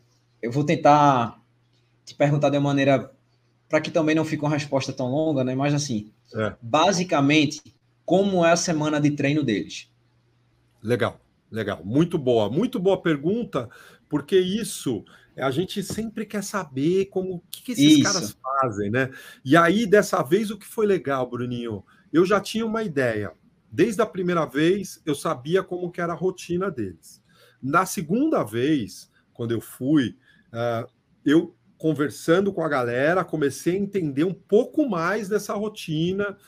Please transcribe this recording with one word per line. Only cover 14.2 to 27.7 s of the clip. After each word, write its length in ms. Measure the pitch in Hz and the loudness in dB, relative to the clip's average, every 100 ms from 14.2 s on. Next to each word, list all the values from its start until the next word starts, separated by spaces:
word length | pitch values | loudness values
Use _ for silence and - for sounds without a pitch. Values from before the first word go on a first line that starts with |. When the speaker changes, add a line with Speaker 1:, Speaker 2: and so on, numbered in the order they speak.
| - 185 | 0 2
Speaker 2:
isso, 640 | 185 208 208 - 143 107 - - _ - | 2 -2 -6 -6 -4 -4 -8 -20 _ -6
a 160 | 135 | -4
gente 320 | 135 185 208 | -2 -4 -6
sempre 420 | 190 - 226 220 214 | -8 -6 -8 -8 -8
quer 180 | 208 | -8
saber 640 | 196 208 151 131 151 185 190 | -6 -8 -6 -2 0 0 -2
como, 280 | 190 185 175 | -4 -6 -8
o 80 | - | -12
que 120 | - | -14
que 80 | - | -6
esses 260 | 233 294 302 | 4 6 8
Speaker 1:
Isso. 40 | |
Speaker 2:
caras 340 | 294 196 107 - | 6 0 -4 -8
fazem, 480 | 131 135 131 101 101 | -6 -2 -2 -2 -2
né? 220 | 120 131 - - - | 0 -2 -6 -20 -12
E 140 | 127 165 | 4 6
aí, 280 | 170 202 226 | 6 2 4
dessa 380 | 208 - 202 | 4 4 2
vez, 260 | 135 190 214 | 2 0 0
o 80 | 214 | -8
que 80 | - | -10
foi 200 | - 208 | -2 0
legal, 440 | 190 135 135 123 | 0 0 -4 -4
Bruninho? 540 | 120 123 120 117 104 - _ _ | -6 -6 -6 -6 -10 -12 _ _
Eu 120 | 151 180 | 2 4
já 140 | 202 | 2
tinha 260 | 196 220 226 | 0 -4 -4
uma 180 | 220 | -4
ideia. 500 | 220 139 127 107 98 - _ _ _ | -4 0 0 -2 -6 -12 _ _ _
Desde 320 | 113 208 196 | 0 0 2
a 40 | 214 | -2
primeira 400 | 180 180 170 143 | -2 -2 0 -2
vez, 560 | 135 160 202 180 - 160 | 0 2 2 -4 -8 -6
eu 80 | |
sabia 480 | 143 175 139 135 185 | -4 -4 -6 -2 -2
como 300 | 185 180 180 | -2 -6 -8
que 80 | 175 | -6
era 140 | 170 | -6
a 20 | 170 | -4
rotina 560 | 185 185 - 175 196 | -4 -4 -6 -4 -4
deles. 500 | 123 98 85 - - _ _ _ _ | -6 -8 -10 -20 -20 _ _ _ _
Na 240 | 131 | -2